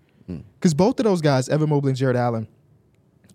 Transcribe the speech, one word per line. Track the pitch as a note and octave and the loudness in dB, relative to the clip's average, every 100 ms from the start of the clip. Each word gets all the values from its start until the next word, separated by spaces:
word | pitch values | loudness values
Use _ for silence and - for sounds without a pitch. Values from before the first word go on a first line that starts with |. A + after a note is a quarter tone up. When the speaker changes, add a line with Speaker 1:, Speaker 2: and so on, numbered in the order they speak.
| _ _ - | _ _ -14
Speaker 1:
Hmm. | E2+ - _ | -14 -16 _
Speaker 2:
'Cause | F3+ D3 | 0 2
both | G3+ C4+ | 2 2
of | A3+ | 0
those | F3+ | 0
guys, | D3+ C3 B2+ | 2 0 0
Evan | D3+ D#3 | 0 0
Mobley | D3 C#3 | 0 -2
and | C3 | -2
Jared | C3+ B2 | 0 0
Allen, | A#2+ A2+ A2 _ _ _ _ _ _ _ _ | -2 -4 -8 _ _ _ _ _ _ _ _